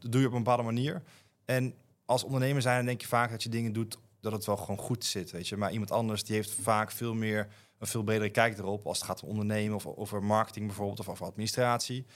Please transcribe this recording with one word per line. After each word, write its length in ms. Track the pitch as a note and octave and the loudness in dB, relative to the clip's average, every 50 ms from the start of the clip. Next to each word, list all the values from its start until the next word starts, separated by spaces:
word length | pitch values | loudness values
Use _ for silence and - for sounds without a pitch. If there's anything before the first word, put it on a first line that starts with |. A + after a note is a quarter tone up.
doe 200 | - A#2 A#2+ C3 | -4 0 2 4
je 60 | C3+ | 4
op 60 | B2 | 4
een 100 | B2 A#2+ | 2 0
bepaalde 200 | A2 B2 A#2+ A#2+ | 2 4 2 2
manier. 400 | A#2 A2+ A2+ B2 C3 D3+ F3+ E3+ - - - - _ _ _ _ _ | 2 0 0 0 -2 -2 -4 -6 -10 -14 -20 -20 _ _ _ _ _
En 300 | - B2+ B2+ C3 B2+ - - _ _ _ _ _ | 0 0 0 0 -2 -4 -10 _ _ _ _ _
als 200 | - B2 B2 - | 2 2 2 2
ondernemer 380 | - C3+ C3 B2+ C3+ C#3+ C#3 | 2 2 2 2 4 4 4
zijn, 140 | A#2+ B2+ B2 | 4 4 4
dan 100 | B2 B2 | 4 2
denk 140 | B2 B2 A2 | 0 -2 -2
je 60 | - | -2
vaak 240 | - B2 A#2 A#2+ A2+ | 2 2 4 4 2
dat 120 | A#2 G#2+ | 0 -4
je 60 | - A#2 | -4 -2
dingen 240 | A2+ A#2 A#2 A2+ | 0 0 0 0
doet, 260 | G#2+ A2+ A2+ A2+ - - - _ _ _ | 0 -2 -2 -4 -6 -14 -18 _ _ _
dat 120 | - G#2+ | -6 -4
het 120 | A2 G#2 - | -4 -2 0
wel 120 | G#2+ G2+ | 0 0
gewoon 220 | G2 F2 - G2 - | 0 0 -4 -4 -4
goed 260 | - - B2 - - | -2 -2 -2 -2 -2
zit, 260 | - - G2+ F2 - | -2 -2 -4 -4 -6
weet 180 | - E2+ F2+ - | -6 -8 -6 -4
je. 80 | G#2 | -2
Maar 160 | G2+ G#2 F2+ | -2 0 0
iemand 180 | F#2+ A2 G#2 - | 0 -2 -2 0
anders, 340 | - A#2 A2+ A2 G#2+ G2 - | 0 0 2 0 -2 -2 -2
die 100 | - G#2+ | 0 0
heeft 140 | G#2+ G#2 - | 0 0 -2
vaak 400 | - - - A2+ A2 G#2+ G#2+ - | -4 -2 2 2 4 4 2 0
veel 240 | - - A#2+ A#2 A2+ | -4 -6 -4 -2 -2
meer, 340 | A2+ A2 A2 G#2 G#2+ G#2 G#2 - - - _ _ - | 0 0 0 0 0 -2 -4 -8 -20 -20 _ _ -12
een 80 | A2 | -8
veel 160 | - - A#2 | -4 -4 -2
bredere 280 | G#2+ G#2+ A2 G#2+ G#2+ G2+ | 0 2 2 2 2 2
kijk 280 | G#2+ A#2+ A2+ A#2 G#2+ G2+ | 4 4 4 4 4 0
erop 280 | F#2 F#2+ G#2 G#2 - | -4 -2 -2 -2 -2
als 120 | - F#2 - | -4 -4 -2
het 80 | - | -2
gaat 160 | - F#2 - | -4 -6 -6
om 60 | - D#2+ | -4 -4
ondernemen 460 | G#2+ G#2+ G#2 G#2 G#2+ G#2+ G#2 G#2+ G#2+ | -2 -2 0 0 0 0 0 0 -2
of 100 | G2 - | -4 -6
over 360 | D2+ - - G#2 G2 G#2 G2+ G2 | -8 -8 -8 -6 -4 -4 -2 2
marketing 420 | G#2 G#2+ G#2+ A2 - - G#2 G#2+ | 4 4 4 4 2 -2 -6 -6
bijvoorbeeld 340 | G#2 G2 G#2 G2+ G2+ G#2 G#2+ | -6 -4 -2 -2 -2 -2 -4
of 80 | G2+ - | -6 -8
over 180 | E2+ - F2+ | -8 -6 -8
administratie. 800 | - - G#2 G#2+ G#2+ - B2+ B2 B2 A#2+ A#2+ - - B2 B2+ C3 - - | -8 -6 -4 -4 -2 2 2 4 4 4 2 0 -4 -6 -8 -8 -12 -16